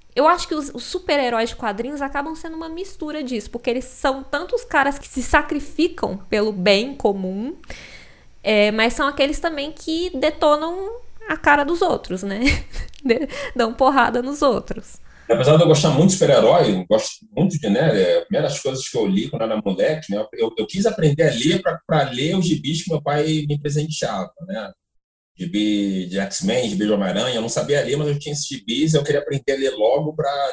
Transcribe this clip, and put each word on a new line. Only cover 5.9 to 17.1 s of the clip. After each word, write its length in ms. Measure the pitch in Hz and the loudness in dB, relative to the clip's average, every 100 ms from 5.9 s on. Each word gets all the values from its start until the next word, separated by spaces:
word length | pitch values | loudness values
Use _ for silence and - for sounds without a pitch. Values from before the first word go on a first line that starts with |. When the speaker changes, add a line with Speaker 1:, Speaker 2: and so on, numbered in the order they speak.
| - - 196 - | 0 -6 -6 -4
Speaker 1:
pelo 220 | 214 214 | 0 0
bem 460 | 202 190 202 262 269 | 2 4 4 2 -2
comum, 600 | 214 196 185 196 254 381 - - - - - - - - | -2 -2 -4 -4 -6 -8 -14 -16 -18 -20 -20 -20 -20 -8
é, 280 | 208 214 208 | 0 4 4
mas 220 | 220 226 | 4 2
são 120 | - 285 | 2 -2
aqueles 320 | 294 277 294 | 0 0 0
também 320 | 339 294 294 | -4 -4 -8
que 400 | 311 - 320 359 262 | -8 -6 -4 -4 -2
detonam 840 | 302 311 311 294 320 359 392 466 - - 440 | -2 2 4 4 0 -4 -8 -10 -12 -12 -8
a 80 | - | -2
cara 260 | 320 285 | 4 4
dos 160 | 285 339 | 4 2
outros, 400 | 359 - - 185 | 2 0 -4 -6
né? 180 | 196 202 269 - - | -6 0 2 2 -2
<laughs> 280 | - - - | -8 -8 -4
De-, 240 | 269 233 285 - 539 | 0 0 -2 -6 -6
dão 180 | 240 226 | 0 0
porrada 480 | 240 269 277 233 240 | 2 4 6 4 2
nos 200 | 254 294 | -2 0
outros. 560 | 285 208 - - - - - - - | 2 2 -2 -10 -12 -16 -18 -8 0
Speaker 2:
Apesar 260 | 98 131 160 | 2 6 6
de 60 | |
eu 60 | 160 | 8
gostar 200 | 143 160 | 6 6
muito 200 | 143 190 | 6 4
de 40 | |
super-herói, 560 | - 143 123 107 679 - | 6 4 6 6 6 4
eu 120 | 95 - | 2 2
gosto 380 | - - | 0 0